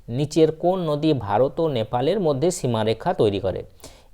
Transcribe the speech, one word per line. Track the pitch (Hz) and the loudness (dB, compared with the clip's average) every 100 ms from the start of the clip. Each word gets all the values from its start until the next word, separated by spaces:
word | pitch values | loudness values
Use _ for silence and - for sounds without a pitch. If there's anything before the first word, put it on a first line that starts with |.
| - | -10
নিচের | 120 151 165 156 | -4 -2 4 2
কোন | 156 175 190 165 | 4 0 0 -2
নদী | 147 156 | 0 0
ভারত | 139 104 104 131 - | 0 0 2 2 0
ও | 160 | -2
নেপালের | 127 107 123 135 208 | -2 -2 -2 0 0
মধ্যে | 170 135 165 | 0 0 0
সীমারেখা | 175 131 113 107 110 - | 0 -2 0 0 0 -2
তৈরি | 185 117 98 | 0 2 2
করে? | 92 90 - - - - - | -2 -4 -8 -16 -20 -20 -10